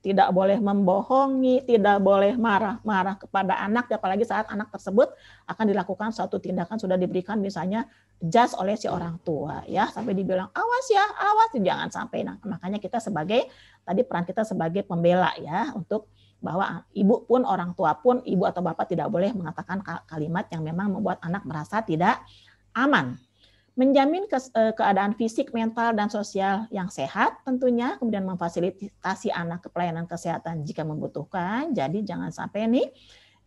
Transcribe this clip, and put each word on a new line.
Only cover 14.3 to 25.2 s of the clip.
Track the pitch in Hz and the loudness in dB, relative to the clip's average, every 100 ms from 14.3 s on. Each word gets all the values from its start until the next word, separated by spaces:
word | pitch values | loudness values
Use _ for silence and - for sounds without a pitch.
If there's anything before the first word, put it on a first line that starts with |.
| 185 | -4
sebagai | 220 185 165 185 | -2 -2 -2 -2
pembela, | - 170 170 180 165 - | -4 2 4 4 2 0
ya, | 143 175 277 | -6 -4 -4
untuk | 226 165 208 - _ _ _ | -6 -6 -6 -6 _ _ _
bahwa | - 170 196 170 - | -6 -4 -4 -6 -10
ibu | 196 196 247 | 2 4 4
pun, | - 247 247 | 4 2 4
orang | 185 175 | 0 -2
tua | 175 165 151 | 0 0 2
pun, | 247 247 | 4 2
ibu | - 185 | 2 0
atau | 165 - | 2 0
bapak | 180 165 - | -4 -2 -2
tidak | 170 147 | -2 -2
boleh | 165 196 | 0 0
mengatakan | 214 160 160 - 190 | -2 -6 -10 -8 -8
ka-, | 196 165 | -8 -12
kalimat | - 160 151 170 - | -10 -8 -4 -4 -4
yang | 165 | -6
memang | 156 165 208 | -6 -4 -2
membuat | 190 190 175 | -2 -2 -4
anak | 170 196 - | -4 -6 -6
merasa | 156 160 208 | -8 -4 -4
tidak | 226 160 185 262 - - _ _ _ 226 | -2 2 2 2 -4 -20 _ _ _ -2
aman. | 277 233 127 123 _ _ _ _ _ | 2 2 2 -6 _ _ _ _ _
Menjamin | - 262 277 277 349 415 | 2 4 6 4 2 -2
kes-, | 262 262 | -4 -2
eh, | 226 220 220 | 0 2 2
keadaan | 202 190 202 | 2 2 2
fisik, | 220 | 0